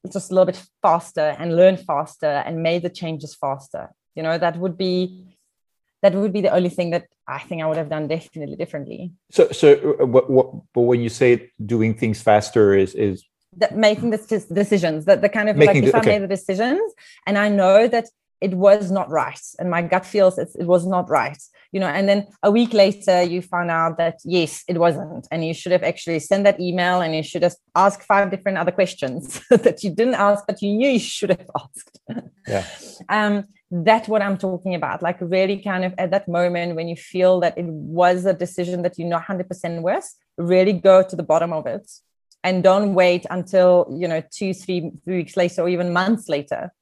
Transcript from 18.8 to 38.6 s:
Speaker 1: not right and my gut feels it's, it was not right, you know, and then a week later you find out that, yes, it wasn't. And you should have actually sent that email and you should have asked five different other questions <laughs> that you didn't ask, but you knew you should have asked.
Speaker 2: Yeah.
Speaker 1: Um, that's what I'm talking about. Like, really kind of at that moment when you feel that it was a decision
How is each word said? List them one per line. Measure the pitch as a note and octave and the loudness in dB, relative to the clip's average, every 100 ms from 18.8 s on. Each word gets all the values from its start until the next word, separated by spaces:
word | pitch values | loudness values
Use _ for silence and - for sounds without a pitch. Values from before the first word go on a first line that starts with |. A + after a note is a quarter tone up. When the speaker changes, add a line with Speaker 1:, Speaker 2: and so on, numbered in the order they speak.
| F#3+ | 2
Speaker 1:
not | G3 D#3 | -4 -2
right | D#3 C3 - - - | -2 -2 -6 -18 -10
and | F3+ | -4
my | E3+ | -4
gut | E3+ F#3+ F#3 | 0 -2 -2
feels | G#3 F#3+ F#3 | 2 2 2
it's, | E3 - | -8 -8
it | |
was | E3+ F3+ F3+ | 2 2 2
not | F#3 F3+ | -4 0
right, | D3 A#2+ D3 - _ _ | -2 -2 -8 -20 _ _
you | F#3+ | -6
know, | F3+ | -4
and | D3+ G3 | -2 0
then | G3+ G3+ _ | 0 -2 _
a | D3+ | 0
week | G#3+ A#3 | 2 2
later | A3+ G3 G3+ - F3+ | 4 2 2 0 2
you | F3+ F3 | 2 -4
find | F3 F3 F3 | -6 -6 -2
out | E3 E3 E3 | 0 -2 0
that, | E3 - | -4 -4
yes, | E3 F3 D#3 - - | -4 -2 -2 -6 -6
it | F3 | 0
wasn't. | E3+ C#3+ D#3 D3+ - | 0 0 -8 -14 -10
And | D#3+ | -6
you | D#3+ | -6
should | E3 F3+ | -8 -2
have | F3+ | 0
actually | D#3 F3 - E3 | 0 -6 -6 -6
sent | D#3 G3 | -2 2
that | G3+ G3 | 2 2
email | F3+ F3 F3+ F3+ | -4 -2 0 0
and | E3 | -2
you | D#3 | -4
should | D3+ F3 | -6 -2
have | E3+ - _ - | -2 -2 _ 2
asked | F#3+ G3 | 2 0
five | - G3+ G3 | 0 2 2
different | F#3+ G3+ F#3+ | -2 -6 -2
other | F3 | -4
questions | F3 F3+ - C3 C3 - - - | 0 -2 -2 -8 -8 -12 -16 2
<laughs> | |
that | A#3+ - - | 4 4 0
you | G3+ | -8
didn't | D#3 A#3+ | -2 -2
ask, | B3+ G3+ G3+ - | 2 2 0 -2
but | G3+ | -6
you | G3+ | -4
knew | G#3 C#4 | 0 0
you | B3 | 0
should | - - F#3+ | -2 -8 -2
have | F3 - E3 | -4 -4 -12
asked. | - - - _ - - - _ - | -12 -20 -20 _ -14 -14 -14 _ -6
Speaker 2:
Yeah. | G2+ F#2 - - - - | -6 -6 -16 -20 -20 -4
Speaker 1:
Um, | G#3 G#3 G#3 G3+ _ _ | -2 0 -2 -6 _ _
that's | F3 E3 A3 A3 | -2 2 2 2
what | G#3+ | -2
I'm | G3+ F#3+ | -2 -4
talking | F#3+ F3+ F#3+ | -4 -6 -6
about. | F3 D3+ - | -6 -4 -4
Like, | E3+ F3 | -6 -6
really | F3 F#3 F#3+ G3 | -2 0 0 -2
kind | G3+ F#3 | -4 -4
of | F#3 F#3 | -4 -4
at | F3+ | -2
that | G3 G3 | -2 -2
moment | F3 F3 F3 E3+ D#3+ | -2 -2 -2 -6 -6
when | E3+ | -8
you | E3 | -12
feel | - F3+ F#3 F#3 | -10 0 2 4
that | F3 - | 0 -2
it | E3+ | -10
was | D#3 D3+ E3 F3+ F3+ | -10 -8 2 2 2
a | F#3 | 0
decision | F3+ F3 - | -2 -4 -6